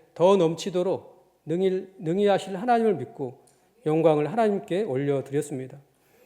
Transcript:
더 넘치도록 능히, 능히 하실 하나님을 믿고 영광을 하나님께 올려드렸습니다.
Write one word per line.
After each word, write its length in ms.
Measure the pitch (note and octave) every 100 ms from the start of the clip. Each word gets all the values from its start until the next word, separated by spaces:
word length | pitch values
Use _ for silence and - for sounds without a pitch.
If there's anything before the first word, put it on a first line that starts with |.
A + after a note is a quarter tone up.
| _
더 240 | - F3 G3
넘치도록 1040 | D#3+ E3 G3+ F3+ F3+ C#3 - - _ _ -
능히, 420 | E3+ F#3+ F#3 G3+ -
능히 300 | E3 F#3 G3+
하실 280 | F#3+ F#3 F#3+
하나님을 400 | B3 A#3 A3+ E3
믿고 440 | B2+ - C3 - _ _ _ _ D3+
영광을 460 | D#3 D#3+ D3+ D3
하나님께 520 | G#3+ A3 G3 G3+ F3
올려드렸습니다. 960 | A3 C3 C#3+ C#3 - C#3 D3 C3+ C3 C#3+ - _ _ _